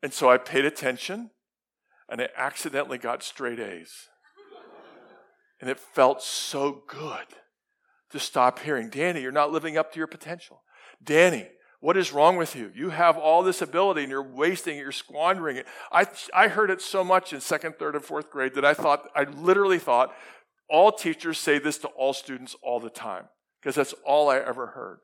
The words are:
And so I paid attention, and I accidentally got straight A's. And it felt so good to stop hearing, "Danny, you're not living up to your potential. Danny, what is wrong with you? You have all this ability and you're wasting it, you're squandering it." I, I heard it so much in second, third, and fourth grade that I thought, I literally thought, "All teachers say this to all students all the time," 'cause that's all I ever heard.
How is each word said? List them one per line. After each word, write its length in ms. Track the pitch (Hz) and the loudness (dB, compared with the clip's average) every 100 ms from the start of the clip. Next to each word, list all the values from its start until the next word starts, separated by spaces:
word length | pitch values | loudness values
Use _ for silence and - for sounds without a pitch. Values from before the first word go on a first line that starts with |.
And 120 | 143 | -8
so 160 | - 131 | 2 6
I 80 | 123 | 6
paid 280 | - 131 139 | 4 0 0
attention, 640 | 147 135 123 - 202 233 _ _ _ _ _ _ _ _ | 0 -6 -6 -8 -10 -10 _ _ _ _ _ _ _ _
and 140 | 117 | -6
I 80 | 127 - | -6 -4
accidentally 640 | 131 - 160 139 143 127 | -6 -6 -6 -4 -4 -6
got 260 | 120 120 | -6 -6
straight 360 | - - 127 117 | -8 -10 -8 -8
A's. 500 | 107 87 82 - - _ _ _ - - - - - - - - _ _ _ _ | -10 -12 -18 -20 -20 _ _ _ -20 -20 -20 -20 -20 -20 -20 -20 _ _ _ _
And 100 | 127 | -8
it 100 | 120 | -8
felt 420 | - - 131 139 | -8 4 4 4
so 640 | - - - 147 139 139 - | -4 -8 -6 -4 -4 -4 -16
good 400 | 139 117 - - - _ _ _ _ _ _ _ | -14 -12 -12 -14 -20 _ _ _ _ _ _ _
to 80 | 143 | -10
stop 400 | - - 123 - | -6 2 2 2
hearing, 300 | 151 139 113 | -6 -6 -6
"Danny, 320 | 113 170 165 | -4 -2 -2
you're 100 | 127 | -2
not 200 | 139 147 | 0 0
living 260 | 156 160 156 | 0 -2 -2
up 140 | 151 | -2
to 40 | - | -4
your 80 | 156 | -10
potential. 560 | - - 175 - - _ _ - - | -10 -14 -14 -16 -20 _ _ -20 -20
Danny, 440 | - 151 180 143 92 _ _ _ | 0 6 6 4 -10 _ _ _
what 160 | 143 190 | 0 2
is 160 | 175 | 2
wrong 260 | 143 151 180 | 6 6 6
with 180 | 160 139 | -2 -6
you? 160 | 107 | -12
You 160 | 92 165 | -10 -8
have 280 | 156 170 160 | 2 4 4
all 260 | 156 165 | 4 4
this 180 | 185 180 | 4 0
ability 400 | 190 165 196 160 | -2 0 0 0
and 80 | 139 | -4
you're 120 | 135 | -6
wasting 540 | 135 127 156 185 - 147 | -8 -2 -2 -2 -6 -10
it, 40 | |
you're 100 | 139 | -10
squandering 680 | 135 - 143 165 190 160 131 | -12 -12 -2 0 0 -2 -6
it." 100 | - - - | -10 -16 -2
I, 160 | 170 202 - - | 2 2 -2 -6
I 140 | 180 208 | 2 2
heard 240 | 180 214 | 2 -2
it 100 | 185 | -2
so 220 | - 196 | -4 -4
much 300 | 185 185 180 | 2 2 0
in 60 | 147 | -12
second, 360 | - 156 156 156 | -4 -4 -4 -8
third, 180 | 156 147 | -6 -6
and 80 | |
fourth 280 | 139 151 151 | -6 -10 -8
grade 240 | 143 131 139 | -4 -4 2
that 100 | 139 | 2
I 80 | |
thought, 340 | 151 156 147 - - | 4 2 0 0 -2
I 100 | 143 | -2
literally 540 | 143 165 190 196 185 | -2 2 4 4 2
thought, 340 | 151 120 131 - - - _ _ _ | 2 2 2 -2 -20 -20 _ _ _
"All 220 | 156 202 | 6 6
teachers 460 | 214 175 156 165 160 | 6 -4 -4 -6 -4
say 200 | - 147 | 0 2
this 200 | 143 147 | 0 -4
to 80 | - | -8
all 220 | - 131 | -2 -2
students 420 | 135 - 131 127 - | -2 -8 -14 -14 -12
all 200 | - 120 | -6 -6
the 80 | 117 | -6
time," 400 | - 117 92 - _ _ _ | -12 -12 -12 -14 _ _ _
'cause 140 | 147 135 | -6 -2
that's 180 | 135 - - | -2 -2 0
all 240 | 147 147 | 2 4
I 100 | 135 | 2
ever 280 | 120 123 120 | 0 -6 -8
heard. 320 | - 104 - | -12 -16 -16